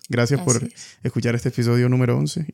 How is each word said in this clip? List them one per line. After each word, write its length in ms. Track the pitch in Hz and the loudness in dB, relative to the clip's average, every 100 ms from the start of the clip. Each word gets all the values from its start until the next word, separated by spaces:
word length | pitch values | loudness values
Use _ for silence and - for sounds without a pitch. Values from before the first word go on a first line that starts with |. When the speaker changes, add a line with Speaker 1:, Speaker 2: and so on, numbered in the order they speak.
| - | -4
Speaker 1:
Gracias 320 | 113 120 139 | 0 2 2
por 160 | - 117 | 0 0
Speaker 2:
Así 100 | - | -2
es. 320 | - - - | -10 -20 -10
Speaker 1:
escuchar 320 | 120 - 117 | -6 -2 -2
este 140 | 117 131 | -2 -2
episodio 400 | 123 117 120 123 | 0 2 2 4
número 280 | 127 123 127 | 2 2 2
once 300 | 147 170 147 | 0 -4 -4